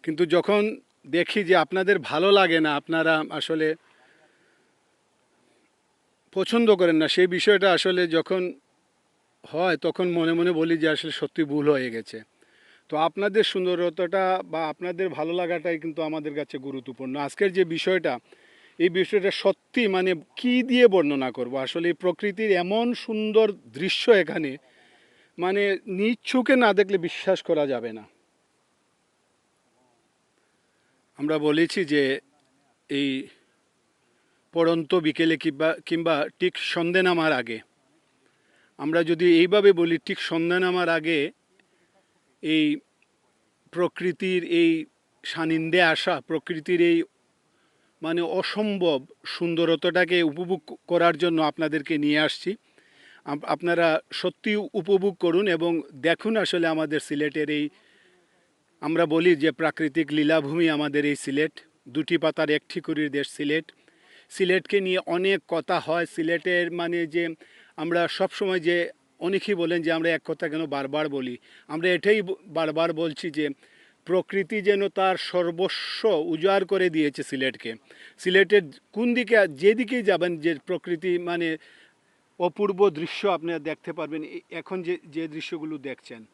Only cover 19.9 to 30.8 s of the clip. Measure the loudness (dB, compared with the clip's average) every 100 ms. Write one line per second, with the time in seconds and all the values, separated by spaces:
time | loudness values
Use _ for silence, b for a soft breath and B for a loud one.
19.9 | 2 0 -2 -6 -4 0 2 2 6 8
20.9 | 8 4 0 -4 -6 -6 -4 -4 -2 -2
21.9 | 0 -2 -2 -4 -2 0 2 2 0 0
22.9 | -4 -6 -4 2 4 4 0 -14 -6 -4
23.9 | 0 6 6 4 -4 -6 -8 b b b
24.9 | b b b b -6 -2 0 0 -2 -4
25.9 | -2 0 -2 0 0 4 4 6 4 2
26.9 | 0 -2 -4 -2 -2 0 0 0 -2 -6
27.9 | -12 -18 _ _ _ _ _ _ _ _
28.9 | _ _ _ _ _ _ _ _ _ _
29.9 | _ _ _ _ _ _ _ _ _